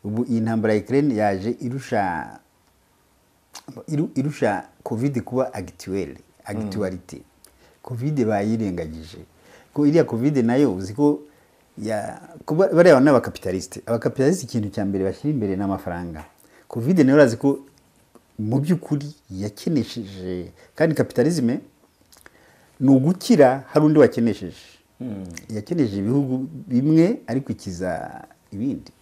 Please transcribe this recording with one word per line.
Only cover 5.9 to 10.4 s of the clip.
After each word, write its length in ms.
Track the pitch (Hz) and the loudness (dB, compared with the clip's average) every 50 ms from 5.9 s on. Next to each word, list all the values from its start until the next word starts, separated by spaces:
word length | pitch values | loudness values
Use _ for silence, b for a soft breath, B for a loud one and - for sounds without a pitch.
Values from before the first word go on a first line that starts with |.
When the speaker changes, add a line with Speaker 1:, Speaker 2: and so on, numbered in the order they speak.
| 92 98 90 71 67 - _ _ _ _ _ | -6 -6 -6 -8 -12 -18 _ _ _ _ _
Speaker 1:
actuality. 720 | - 104 110 107 101 95 107 101 95 92 90 - - - | -10 -8 -8 -8 -6 -4 -4 -4 -4 -6 -10 -14 -16 -18
Speaker 2:
Mm. 80 | 71 - _ _ _ - b b b b b b b - | -18 -20 _ _ _ -20 b b b b b b b -14
Speaker 1:
covid 420 | - 127 113 123 151 151 139 117 | -12 -10 -6 -4 -4 -2 0 0
bayirengagije. 920 | - 214 - 101 107 113 110 110 98 90 85 82 78 78 82 80 82 - - - _ _ b b b b b b b b | 0 0 0 0 -2 -2 -2 -4 -4 -4 -6 -8 -10 -12 -14 -16 -18 -20 -20 -20 _ _ b b b b b b b b
Ko 120 | 147 147 | 2 2
iriya 180 | 147 151 170 151 | 4 4 4 2
covid 340 | - - 113 120 151 151 | 2 0 0 0 0 2
nayo 380 | 135 | 2